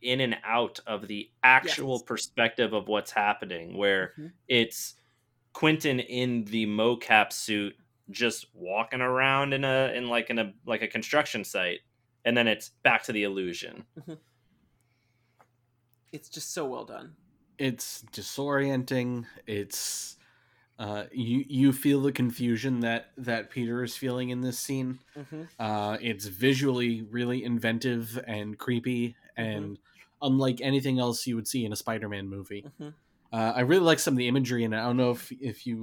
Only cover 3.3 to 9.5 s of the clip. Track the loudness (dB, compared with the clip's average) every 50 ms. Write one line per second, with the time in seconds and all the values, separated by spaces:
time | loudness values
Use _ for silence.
3.3 | 2 0 -4 -8 -10 -10 -10 -10 -4 0 2 4 4 4 2 -2 -6 -12 -16 -16
4.3 | -18 _ _ 2 4 4 4 2 0 -6 -10 -10 -12 _ _ _ _ _ _ _
5.3 | _ _ _ _ _ 2 4 4 4 4 2 0 0 0 -2 -4 -2 -2 0 0
6.3 | 0 -2 -2 -2 -2 0 0 0 2 2 2 2 2 0 2 4 6 6 6 4
7.3 | 0 -6 -4 -2 0 0 0 -2 -6 -10 _ _ _ _ _ -16 -4 -2 0 0
8.3 | 0 -2 -8 -16 _ -12 -8 -4 -2 -2 -2 -2 -2 -2 0 2 4 4 6 6
9.3 | 6 4 4 2